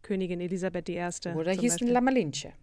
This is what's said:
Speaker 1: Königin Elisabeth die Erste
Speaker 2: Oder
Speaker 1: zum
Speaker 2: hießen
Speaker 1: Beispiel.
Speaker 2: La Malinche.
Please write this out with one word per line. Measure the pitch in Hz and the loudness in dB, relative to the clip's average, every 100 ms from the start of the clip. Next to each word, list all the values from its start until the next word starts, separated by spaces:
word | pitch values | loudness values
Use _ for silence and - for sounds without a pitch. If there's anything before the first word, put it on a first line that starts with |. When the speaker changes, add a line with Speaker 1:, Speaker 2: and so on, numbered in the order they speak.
Speaker 1:
Königin | - 196 185 175 | -2 -2 -2 -4
Elisabeth | 175 185 185 180 170 | -4 -2 -2 -4 -4
die | |
Erste | 170 175 - 180 | -4 -4 -6 -4
Speaker 2:
Oder | 165 165 | -2 0
Speaker 1:
zum | 190 | 2
Speaker 2:
hießen | 240 - | 2 2
Speaker 1:
Beispiel. | 240 | 4
Speaker 2:
La | 247 | 4
Malinche. | 247 262 156 - - - | 6 4 2 -4 -10 -16